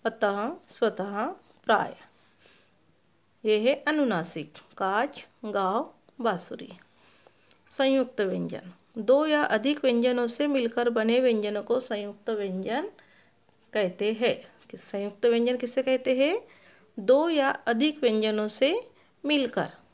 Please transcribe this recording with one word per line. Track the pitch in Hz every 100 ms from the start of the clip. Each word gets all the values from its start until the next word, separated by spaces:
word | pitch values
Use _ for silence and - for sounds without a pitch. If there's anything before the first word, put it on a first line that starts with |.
| 233
अतः, | 220 208 202 226 349 -
स्वतः, | - 220 202 196 202 262 381 _ _
प्राय। | - 220 - - - _ _ _ - _ _ _ _ _ _ _ _ _
ये | 220 214
है | 226
अनुनासिक, | 302 - 302 269 185 160 165 147 - - -
काच, | 190 202 285 - - _
गाव, | 220 202 185 214 330 - _ -
बांसुरी। | 233 180 - - - 185 _ _ _ _ _ _ _ - _
संयुक्त | - 269 269 247 -
व्यंजन, | 196 185 170 - 180 - _ -
दो | 214 269 311
या | 302
अधिक | 294 214 247 294
व्यंजनों | 269 233 247 247 240
से | 233 294
मिलकर | 277 233 240 240
बने | 233 220 240
व्यंजनों | 262 220 208 208
को | 202 247
संयुक्त | 254 208 202 202 -
व्यंजन | 220 196 185 190 247 403 - _ _ _ _ _ _ _
कहते | 214 185 180 208
हैं। | 220 233 - - - _
कि-, | -
संयुक्त | - 202 202 202 240
व्यंजन | 233 240 247
किसे | 247 262
कहते | 254 262 254 254
हैं? | 285 427 - - - - _ -
दो | 196 269 330
या | 311 269
अधिक | - - 233 302 302
व्यंजनों | 247 214 214 214 214
से | - 269 427 - _ _ _
मिलकर | 285 294 247 196 156 - _